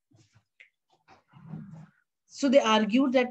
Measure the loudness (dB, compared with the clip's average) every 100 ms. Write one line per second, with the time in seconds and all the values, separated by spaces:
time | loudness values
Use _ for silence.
0 | _ _ _ _ _ _ -20 _ _ _
1 | _ -20 _ -20 -18 -18 -18 -20 -20 _
2 | _ _ _ -4 2 2 4 0 2 0
3 | 0 0 -2